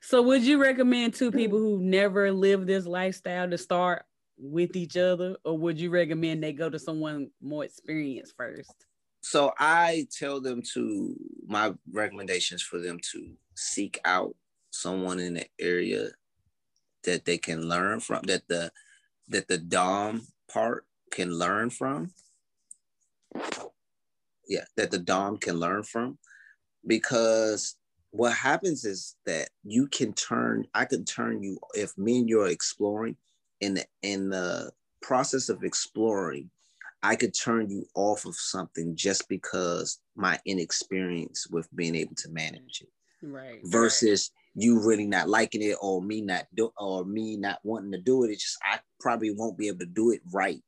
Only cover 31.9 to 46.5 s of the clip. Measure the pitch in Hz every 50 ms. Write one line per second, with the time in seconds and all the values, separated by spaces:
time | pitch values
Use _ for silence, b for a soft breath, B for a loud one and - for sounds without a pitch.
31.9 | - 95 95 113 120 127 120 113 113 110 101 92 87 80 - - - _ 104 104
32.9 | 104 107 113 113 - _ _ _ _ _ _ _ _ _ 101 101 98 92 - _
33.9 | _ _ - 101 101 98 98 95 95 92 90 90 87 82 80 76 - _ _ _
34.9 | _ _ - - 135 127 139 - - 135 123 - 107 90 92 87 - - - -
35.9 | _ 107 110 113 107 98 95 82 69 73 - 90 _ _ B B B B B B
36.9 | B B - 101 113 117 - 107 - - - 123 117 113 110 101 98 98 - -
37.9 | _ - 98 104 107 - - - 85 - - - - 95 90 85 _ - 82 85
38.9 | 82 80 - 98 98 92 - _ 98 92 - - - 95 90 87 87 85 82 82
39.9 | - - _ _ _ - 95 92 85 - - - 98 92 82 80 - - - _
40.9 | 95 92 92 90 87 85 80 - - - - - 87 85 82 - - 90 85 82
41.9 | 82 82 80 82 - - - 80 80 80 80 80 78 - 127 127 - - - _
42.9 | _ _ _ _ _ _ - 147 139 135 131 131 117 113 - 90 87 113 113 113
43.9 | - - 120 110 104 95 - - _ _ _ _ _ - 101 120 120 113 104 110
44.9 | 110 101 104 104 101 92 80 85 104 110 113 107 - 107 107 104 101 - - 98
45.9 | 95 92 90 101 107 110 107 98 92 87 82 _